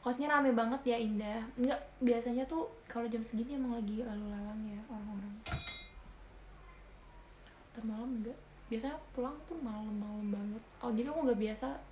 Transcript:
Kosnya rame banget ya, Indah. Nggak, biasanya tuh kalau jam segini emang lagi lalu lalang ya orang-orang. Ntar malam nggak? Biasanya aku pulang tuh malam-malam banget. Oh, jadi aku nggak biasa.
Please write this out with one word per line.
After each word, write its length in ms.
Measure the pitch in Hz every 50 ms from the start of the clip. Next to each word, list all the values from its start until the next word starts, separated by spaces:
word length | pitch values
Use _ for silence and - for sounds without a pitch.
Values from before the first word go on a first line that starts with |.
Kosnya 320 | - 247 247 240 294 294 294
rame 160 | 294 269 269 240
banget 240 | 226 226 226 254 269 - 254
ya, 80 | 233
Indah. 480 | 233 226 214 214 208 214 208 214 226 226 240 - 247
Nggak, 160 | 247 262 285 587 - - - -
biasanya 480 | 262 240 233 233 240 247 240 254 269 -
tuh 160 | 320 330 - - - - - -
kalau 160 | - 233 233
jam 160 | 226 226 226
segini 400 | 226 - 226 214 240 262 285 269
emang 160 | 254 247 233
lagi 240 | 233 214 202 214 220
lalu 240 | 247 233 208 208 208 208 208
lalang 280 | 202 202 208 214 220 214
ya 160 | 214 208 208 220 -
orang-orang. 480 | 233 214 202 214 208 196 202 208 202 214 226 - - - - - - - - - - - - - - - - - - - - - - - - - - - - - - - - - - - - - - - - - - - - - -
Ntar 60 | 233 220 220 214
malam 320 | 220 240 262 254 226 214
nggak? 140 | 233 277 - - - - - - - 233
Biasanya 240 | 226 233 277 302
aku 240 | 311 - - - 254
pulang 160 | 240 269 294 302 320
tuh 160 | - 339 330
malam-malam 720 | 277 226 214 214 214 214 208 208 202 208 208 214 208 208 202
banget. 300 | 202 202 208 208 226 - - - -
Oh, 80 | - 240
jadi 240 | 220 220 240 285 294
aku 160 | 330 311 254
nggak 120 | 233 202 214
biasa. 240 | 214 214 - 262 269 277 - - -